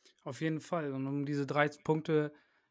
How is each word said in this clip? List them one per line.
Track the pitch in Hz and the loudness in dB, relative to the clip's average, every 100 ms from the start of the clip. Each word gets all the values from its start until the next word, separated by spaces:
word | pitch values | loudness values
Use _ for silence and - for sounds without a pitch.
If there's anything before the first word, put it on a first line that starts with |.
| - _ | -20 _
Auf | 156 123 | -12 -4
jeden | 160 156 | -2 -2
Fall. | - 170 147 | -4 -4 -2
Und | 135 135 | -4 -4
um | 143 143 | -2 -2
diese | 143 135 | -2 0
drei | 143 147 | 2 2
Punkte, | - - 156 156 156 151 - _ _ _ | 0 0 0 4 2 2 -6 _ _ _